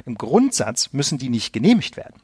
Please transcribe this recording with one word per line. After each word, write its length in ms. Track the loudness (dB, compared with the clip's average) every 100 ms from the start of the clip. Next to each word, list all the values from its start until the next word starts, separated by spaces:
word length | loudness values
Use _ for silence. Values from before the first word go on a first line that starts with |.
| -12
im 120 | -10
Grundsatz 500 | 0 2 2 0 -4 -4 -4
müssen 260 | -2 -2 -4
die 120 | -2
nicht 240 | -4 -4
genehmigt 440 | 0 4 4 2 -8
werden. 180 | -16 -12